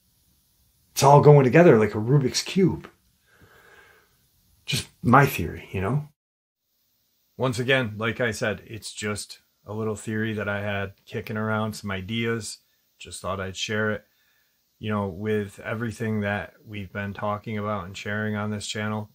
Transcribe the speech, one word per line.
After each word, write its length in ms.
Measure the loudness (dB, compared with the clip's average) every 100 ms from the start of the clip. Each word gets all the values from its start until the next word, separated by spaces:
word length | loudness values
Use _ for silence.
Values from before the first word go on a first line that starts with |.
| _ _ _ _ _ _ _ _ _
It's 100 | 2
all 180 | 8 10
going 240 | 10 10
together 340 | 8 8 8 8
like 160 | 6
a 40 | 0
Rubik's 440 | 2 2 2 -2
Cube. 460 | -4 2 2 0 -8 _ _ _ _ _ -20 _ -20 -20 -20 _ _ _ _ _ _ _
Just 240 | -8 -6 -8 _
my 240 | 4 6 6
theory, 420 | 2 -6 -8 -10
you 120 | -6
know? 260 | -2 -2 -6 _ _ _ _ _ _ _ _ _ _ _ _ -4
Once 220 | -4 -2
again, 380 | 0 2 0 -4
like 200 | -4 -2
I 80 | -4
said, 320 | -2 -4 -4
it's 300 | -8 -16 -14
just 480 | -8 -6 -6 -10 -18 _ _ -12
a 80 |
little 200 | -6 -6
theory 380 | -6 -6 -4 -4
that 160 | -4 -4
I 140 | -4
had 320 | -4 -6 -8 -12
kicking 320 | -14 -12 -8 -6
around, 380 | -2 -2 -4
some 160 | -6 -8
ideas. 720 | -8 -6 -4 -4 -4 -8 -14 _ _ _ -20
Just 220 | -18 -12
thought 200 | -8 -6
I'd 160 | -8 -8
share 340 | -4 -2 -2
it. 140 | -4 -8 _ _ _ _ _ _ -12
You 120 | -6
know, 180 | -4 -4
with 520 | -6 -4 -2 -4 -10
everything 600 | -8 -6 -6 -6 -4 -2
that 320 | -2 -4 -6 -16
we've 280 | -16 -14 -12
been 200 | -8 -8
talking 460 | -6 -6 -6 -6 -6
about 260 | -6 -6
and 100 | -8
sharing 400 | -12 -8 -4 -4
on 160 | -4 -4
this 160 | -6 -8
channel, 440 | -8 -6 -6 -8